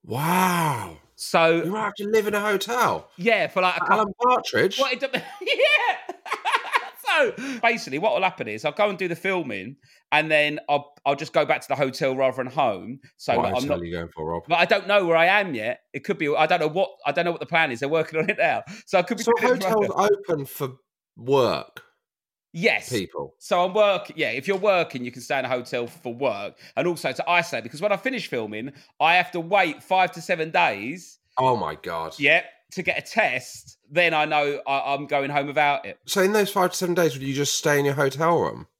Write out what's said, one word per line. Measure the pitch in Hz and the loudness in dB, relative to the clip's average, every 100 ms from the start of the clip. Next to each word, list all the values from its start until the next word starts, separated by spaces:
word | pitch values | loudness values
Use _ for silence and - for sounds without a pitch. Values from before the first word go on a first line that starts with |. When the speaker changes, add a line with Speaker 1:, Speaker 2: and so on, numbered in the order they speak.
Speaker 1:
Wow. | 92 117 156 185 185 175 160 123 95 80 _ _ | -6 -4 0 2 2 2 0 -2 -8 -14 _ _
Speaker 2:
So | - 175 165 170 165 | -2 2 4 2 0
Speaker 1:
You | |
might | 214 | -4
have | 208 - | -4 -6
to | 202 | 0
live | 220 208 | 0 2
in | |
a | 208 | -2
hotel? | 208 196 196 240 202 82 - - | 0 -2 -2 0 0 0 -6 -4
Speaker 2:
Yeah, | 202 214 151 | 0 2 2
for, | 190 | 2
like, | 185 170 | 0 0
a | 175 | 2
Speaker 1:
Alan | 202 208 | 2 2
Speaker 2:
couple | 190 | 2
Speaker 1:
Partridge? | 240 254 - 110 180 208 | 2 2 2 2 2 2
Speaker 2:
What, | 269 | -2
it | 254 | 0
don't | 269 | -4
<laughs> | 262 - - | -4 -8 -10
Yeah. | 392 539 571 605 480 - - - | -4 2 4 4 2 -2 -8 -14
<laughs> | - - - 523 - 523 - - 466 | -10 -6 -2 -2 0 -4 -4 -10 0
So | 330 247 180 269 247 | 2 2 0 -10 0
basically | 233 233 190 139 | 0 0 -4 -2
what | 202 | 0
will | 127 | 2
happen | 185 - 110 | 0 -2 -8
is | 107 | -4
I'll | 147 | -4
go | 151 208 | 0 0
and | 190 | 0
do | 185 | -4
the | 165 | -4
filming, | 190 185 143 98 98 139 _ _ _ | -2 -2 -4 -6 -8 -14 _ _ _
and | 147 156 | 0 4
then | 151 147 151 - | 2 2 -2 -2
I'll, | 143 - _ 139 | -2 -2 _ -2
I'll | 143 | -2
just | 156 | 0
go | 170 | 0
back | 143 139 | 2 -2
to | - | -2
the | 135 | -2
hotel | 135 127 139 131 | -2 0 -2 2
rather | 131 123 | 0 0
than | 127 | -4
home. | 139 135 95 95 139 - _ | 0 0 -2 -8 -14 -18 _
So | - 120 | 0 0
Speaker 1:
What | |
Speaker 2:
that | 117 | 2
I'm | 123 | 0
Speaker 1:
hotel | 143 | -2
Speaker 2:
not | 113 | -4
Speaker 1:
are | 85 | -4
you | |
going | 87 85 - | -6 -8 -8
for, | 80 | -6
Rob? | 85 - | -6 -2
Speaker 2:
But | 170 | 2
I | 175 | 4
don't | 202 185 | 2 4
know | 202 180 | 2 4
where | 165 | 4
I | 170 | 6
am | 208 190 123 | 4 0 -4
yet. | 107 - _ | -4 -6 _
It | 139 | -12
could | - 185 | -6 -2
be, | 147 | 0
I | 147 160 | 2 2
don't | 175 | 2
know | 156 | 2
what, | 165 185 - 143 | 0 -2 -2 -4
I | |
don't | 143 175 | 0 -2
know | |
what | 165 | -4
the | - | -2
plan | 165 156 | 0 0
is. | 117 | -2
They're | 139 | 0
working | 160 156 156 | 0 0 -2
<laughs> | |
on | 165 | -2
it | - | 0
now. | 156 113 127 208 - | 0 0 -6 -18 0
So | 190 | 0
I | |
could | 175 226 | 0 -2
be | |
Speaker 1:
So | 233 233 | 0 2
Speaker 2:
doing | 233 247 | 2 2
it | |
from | 190 | 2
Speaker 1:
hotels | 214 202 - | 2 0 2
Speaker 2:
home. | 208 202 - | 2 2 0
Speaker 1:
open | 156 135 | -4 -4
for | - 139 127 _ _ _ - | -6 -8 -8 _ _ _ -12
work? | 117 139 117 73 - - _ _ _ _ _ _ _ | 2 4 4 0 -6 -18 _ _ _ _ _ _ _
Speaker 2:
Yes. | 165 202 110 - | -2 0 0 -2
Speaker 1:
People? | 117 90 76 67 _ | -6 -4 -10 -12 _
Speaker 2:
So | - 180 185 | -2 0 2
I'm | |
work-, | 202 208 185 - - | 2 2 2 -4 -4
yeah, | 131 | -4
if | 120 170 | -2 -4
you're | 190 | 0
working, | 208 185 160 135 | 2 2 0 -6
you | 123 | -10
can | 123 | -12
stay | - 139 | -4 -4
in | 127 | -2
a | |
hotel | 127 123 123 120 | -4 -4 -6 -6
for | - 123 | -8 -12
work | 120 135 101 101 _ - - | -4 -4 -4 -10 _ -8 -2
and | 170 | -2
also | 160 151 | -2 -4
to | 127 - | -4 0
isolate, | 175 180 120 | 0 0 -6
because | 117 147 | -8 -4
when | 202 | -2
I | 196 | -2
finish | - 254 - | -2 -6 -6
filming, | 127 107 107 131 - _ _ | -6 -6 -8 -10 -14 _ _
I | 156 180 | 4 4
have | 175 | 2
to | 175 | -6
wait | 165 202 180 143 | 0 2 2 -2
five | - 185 180 | -2 2 2
to | 170 | -2
seven | 160 175 160 | -4 -4 0
days. | 175 165 101 110 180 - - _ - | 2 2 0 -8 -10 -16 -20 _ 0
Speaker 1:
Oh, | 131 120 | 2 2
my | 80 78 | -2 -6
God. | 87 82 80 - | -8 -6 -8 0
Speaker 2:
Yep, | 143 165 - _ _ | 4 4 2 _ _
to | - | -6
get | 180 - | -4 -4
a | |
test. | - 233 180 127 - - - - _ | -4 0 0 -2 -8 -18 -20 -20 _
Then | 151 170 | 2 2
I | 156 151 | 2 2
know | 151 147 143 - | 0 0 -2 -2
I, | 139 135 | -2 -2
I'm | 139 147 | -4 -2
going | 143 139 | -2 0
home | 143 143 | -2 0
without | 143 147 139 98 | 2 2 0 -6
it. | - - | -16 -4
Speaker 1:
So | 196 | 2
in | 190 | 4
those | 214 196 | 4 2
five | 202 180 | 2 0
to | - | 0
seven | 180 175 | -2 2
days, | 165 | 2
would | 135 | 0
you | 135 | -4
just | 135 139 - | -2 -2 0
stay | 160 143 | 2 2
in | 143 | 2
your | 139 | 2
hotel | 139 135 165 165 | 0 2 2 2
room? | 82 57 82 | 0 -4 -16